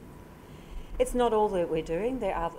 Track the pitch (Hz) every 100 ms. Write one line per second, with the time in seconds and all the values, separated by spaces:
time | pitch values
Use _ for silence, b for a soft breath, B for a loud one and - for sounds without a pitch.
0 | - - - B B B B B B -
1 | 254 247 240 220 208 190 170 160 160 165
2 | 226 262 202 165 170